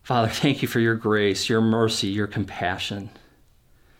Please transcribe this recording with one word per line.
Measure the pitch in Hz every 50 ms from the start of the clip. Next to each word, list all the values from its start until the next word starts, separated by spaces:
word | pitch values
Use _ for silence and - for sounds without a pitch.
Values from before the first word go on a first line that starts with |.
Father, | - - 127 120 113 117
thank | - - - 143 131 -
you | 135
for | 117 - 120
your | 113 113 113
grace, | 113 113 107 107 107 104 101 95 - - -
your | 117 113
mercy, | 113 110 110 113 113 110 110 - - 98
your | 98 104 104
compassion. | 101 - 110 98 95 - - 101 87 95 95 - - 101 101 98 - - - - - _ _ _ _ _ _ _ _ _ _ _ _ _ _